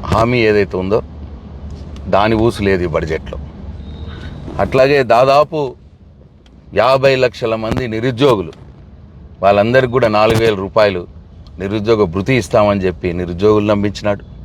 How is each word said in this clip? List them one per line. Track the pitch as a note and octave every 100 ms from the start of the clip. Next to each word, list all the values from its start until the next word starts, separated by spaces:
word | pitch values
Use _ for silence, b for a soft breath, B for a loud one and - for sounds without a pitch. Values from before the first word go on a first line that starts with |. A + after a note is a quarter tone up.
| -
హామీ | G#2 A#2 B2 A2+
ఏదైతే | G#2 F#2+ F#2
ఉందో, | F#2 A2 - - - - - - - - - - -
దాని | F#2+ G#2+ A2+
ఊసు | A2+ A2 G2+
లేదు | F#2+ F2
ఈ | D#2+
బడ్జెట్లో. | D#2+ D#2 - - - - - - - - - B B - - -
అట్లాగే | G2 C3 C3+ C#3+ B2
దాదాపు | A#2 C3+ C#3 D3 D#3+ C#3 - - _ - - - _ - - - F2+
యాభై | A#2 C3+ C3+ C3
లక్షల | B2+ - A#2 A2+
మంది | A2+ A#2 B2
నిరుద్యోగులు, | A2 B2+ A#2+ C#3+ G#2+ E2 - - - - - - - - -
వాళ్ళందరికీ | F#2+ G2+ A2 B2+ B2+ B2
కూడా | A#2 G#2+
నాలుగు | A2 A2+
వేల | A2+ G2+
రూపాయలు | F#2+ A2 G#2 F2+ E2+ - - - - -
నిరుద్యోగ | G2 G#2+ G#2 A2 G2
భృతి | F2+ G2+ C3
ఇస్తామని | G2+ A2+ G#2 G2+ F#2
చెప్పి | E2+ F2+ F2
నిరుద్యోగులు | F2 F2 G#2 G#2+ G#2
నమ్మించినాడు | G2+ G#2 G2 G#2 G2+ - -